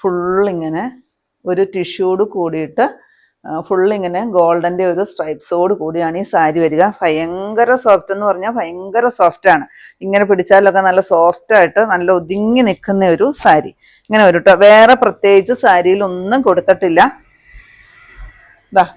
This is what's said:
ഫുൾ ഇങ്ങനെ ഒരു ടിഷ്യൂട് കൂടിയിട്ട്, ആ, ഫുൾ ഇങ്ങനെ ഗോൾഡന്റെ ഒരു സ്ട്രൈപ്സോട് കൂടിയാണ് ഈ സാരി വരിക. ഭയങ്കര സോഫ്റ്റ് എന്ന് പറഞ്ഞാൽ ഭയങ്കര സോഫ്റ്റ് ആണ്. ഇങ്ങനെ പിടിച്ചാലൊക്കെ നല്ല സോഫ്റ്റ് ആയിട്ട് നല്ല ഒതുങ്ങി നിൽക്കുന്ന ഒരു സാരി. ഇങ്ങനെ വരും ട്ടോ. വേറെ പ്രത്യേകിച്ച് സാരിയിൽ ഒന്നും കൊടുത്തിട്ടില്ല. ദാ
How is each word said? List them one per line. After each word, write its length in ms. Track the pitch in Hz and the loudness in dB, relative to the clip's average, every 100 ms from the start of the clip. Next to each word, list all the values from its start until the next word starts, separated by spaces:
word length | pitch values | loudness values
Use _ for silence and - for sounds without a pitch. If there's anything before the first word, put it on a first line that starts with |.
ഫുൾ 400 | 196 175 175 185 202 | -6 -4 -4 -2 -2
ഇങ്ങനെ 300 | 175 160 160 247 254 _ _ _ _ 180 | -4 -6 -8 -8 -12 _ _ _ _ -6
ഒരു 140 | 180 196 196 | -4 -4 -4
ടിഷ്യൂട് 480 | 175 - 185 185 208 | -8 -6 -4 -2 -4
കൂടിയിട്ട്, 520 | 196 170 160 156 156 262 - _ _ _ _ - | -6 -6 -6 -8 -4 -4 -4 _ _ _ _ -14
ആ, 20 | 156 175 | -12 -6
ഫുൾ 180 | 185 190 208 | -2 -2 -2
ഇങ്ങനെ 240 | 180 175 233 | -6 -6 -4
ഗോൾഡന്റെ 500 | 180 165 170 175 180 185 | 0 0 0 -2 -2 -4
ഒരു 120 | 175 196 | -4 -6
സ്ട്രൈപ്സോട് 600 | - 156 151 - 175 185 208 | -8 -10 -10 -6 -2 -2 -4
കൂടിയാണ് 360 | 156 165 165 170 | -6 -6 -6 -6
ഈ 20 | 196 | -4
സാരി 260 | 185 156 160 | -2 -2 0
വരിക. 180 | 160 151 196 - | -2 0 0 0
ഭയങ്കര 680 | 170 156 165 180 196 214 233 254 | -4 -2 -6 -8 -6 -2 0 0
സോഫ്റ്റ് 280 | 233 190 - | 2 0 0
എന്ന് 120 | 196 208 | -6 -4
പറഞ്ഞാൽ 240 | 180 202 240 | -4 -4 -6
ഭയങ്കര 460 | 165 175 196 214 240 240 | -8 -10 -8 -2 -2 0
സോഫ്റ്റ് 300 | 175 - 190 | 0 0 0
ആണ്. 100 | 160 - - - _ | 0 -2 -18 -20 _
ഇങ്ങനെ 200 | 190 202 202 | -4 -2 0
പിടിച്ചാലൊക്കെ 520 | 190 180 196 202 190 190 | 0 2 4 4 2 0
നല്ല 120 | 180 190 | 0 0
സോഫ്റ്റ് 420 | 170 170 175 - 220 | 2 2 0 0 2
ആയിട്ട് 240 | 170 196 220 | 2 2 -2
നല്ല 160 | 180 175 180 | 0 0 -2
ഒതുങ്ങി 440 | 165 190 214 247 226 | -2 -4 -2 0 0
നിൽക്കുന്ന 400 | 185 - 196 190 | -2 -4 -2 0
ഒരു 140 | 165 247 294 | 0 -2 0
സാരി. 280 | 208 156 - - _ _ - | 2 2 0 -10 _ _ -4
ഇങ്ങനെ 160 | 214 196 | 2 4
വരും 160 | 170 - | 4 4
ട്ടോ. 80 | 175 202 | 6 6
വേറെ 300 | 214 226 254 | 8 6 4
പ്രത്യേകിച്ച് 520 | 233 - 202 202 196 247 | 2 0 2 2 2 0
സാരിയിൽ 360 | 233 180 175 196 196 | 2 2 2 0 -2
ഒന്നും 320 | 180 190 262 233 | -6 -4 -2 0
കൊടുത്തിട്ടില്ല. 520 | 180 180 185 185 165 254 - _ _ _ - - _ _ _ _ - - - _ _ _ 196 | 0 0 0 0 2 0 0 _ _ _ -20 -20 _ _ _ _ -20 -20 -20 _ _ _ 0
ദാ 100 | 175 | 0